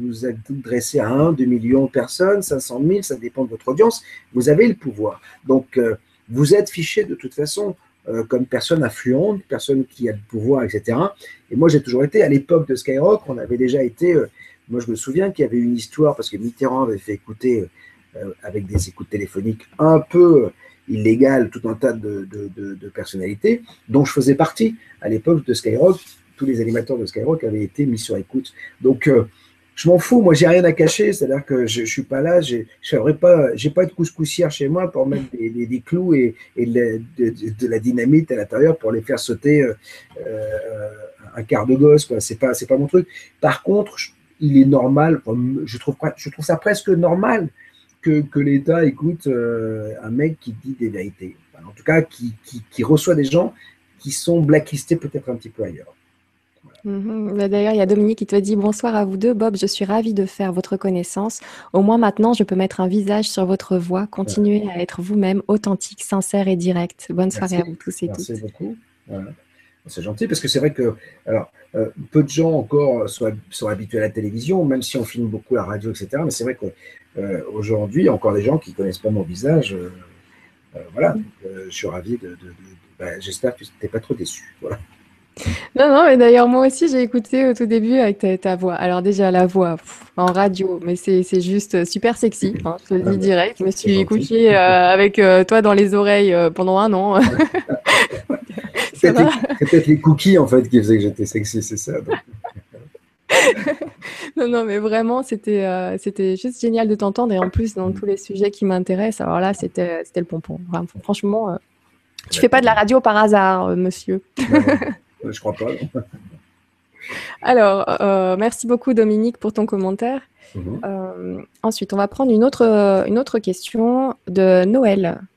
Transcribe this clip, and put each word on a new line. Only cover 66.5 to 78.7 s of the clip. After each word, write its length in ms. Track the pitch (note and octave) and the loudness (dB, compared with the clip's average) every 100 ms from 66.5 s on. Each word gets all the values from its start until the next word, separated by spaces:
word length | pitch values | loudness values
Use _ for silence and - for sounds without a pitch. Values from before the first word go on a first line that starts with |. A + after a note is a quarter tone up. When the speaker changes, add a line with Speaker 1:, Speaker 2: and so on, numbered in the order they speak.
| F3+ | 0
Speaker 2:
direct. 500 | F3 F3 F3 - - | 0 -2 -4 -10 -8
Bonne 220 | F3 F#3 | -4 -2
Speaker 1:
Merci. 60 | - | -4
Speaker 2:
soirée 180 | F#3 F3 | -4 -2
à 80 | |
vous 120 | E3+ E3 | -4 -8
tous 260 | F3+ - | -12 -8
et 60 | E3+ | -8
Speaker 1:
Merci 240 | E3+ - | -8 -10
Speaker 2:
toutes. » 60 | A2 | -10
Speaker 1:
beaucoup. 340 | G#2+ - G3+ A3+ _ _ - | -10 -12 -12 -12 _ _ -16
Voilà. 240 | G2 F#2+ - _ _ _ _ - | -14 -14 -18 _ _ _ _ -18
C'est 160 | - | -12
gentil 240 | G2 G#2+ A3+ | -10 -6 -4
parce 140 | - | -4
que 80 | C3+ | -2
c'est 120 | C3+ | 0
vrai 120 | D3 | 0
que, 220 | C#3 A#2 A2 - _ - | 0 -4 -4 -16 _ -4
alors, 260 | G#2+ - _ _ | -4 -4 _ _
euh, 160 | A2+ - - - | -6 -6 -8 -2
peu 120 | D#3 | 0
de 60 | C#3 | 0
gens 220 | D#3+ E3 | 0 0
encore 560 | D3+ A2 D3 C#3+ A#2 G#2 | 0 0 0 0 -2 -4
sont, 220 | - A2 G#2 - | -4 -6 -6 -14
sont 160 | - G#2+ | -10 -6
habitués 320 | G2+ G#2 A2+ | -6 -6 -4
à 20 | |
la 60 | G#2+ | -4
télévision, 560 | A2+ G#2 A2+ C#3+ F#3+ | -4 -8 -8 -2 0
même 160 | D3 C3 | 0 -2
si 160 | A#2+ C3 | -4 -6
on 80 | |
filme 240 | A2 B2 A2+ | -6 -6 -6
beaucoup 260 | G#2 - | -6 -4
la 80 | A#2+ | -4
radio, 300 | F#2+ G#2 A2 | -2 -8 -8
et 20 | |
cetera. 300 | G2 G2 C#3 | -10 -8 -4
Mais 60 | D#3+ | -4
c'est 140 | - | -4
vrai 100 | A#2+ | -6
que, 100 | B2 F#2+ - - - _ - | -6 -10 -12 -20 -20 _ -12
euh, 240 | G2 E2+ - | -8 -8 -8
aujourd'hui, 500 | G#2+ G#2 G#2+ G2+ C#3 | -10 -4 -2 -2 0
il 40 | D3+ | 2
y 20 | |
a 40 | |
encore 180 | A2 G#2+ | 2 0
des 80 | G2+ | 0
gens 160 | A2+ D#3 | 0 -2
qui 160 | - | -4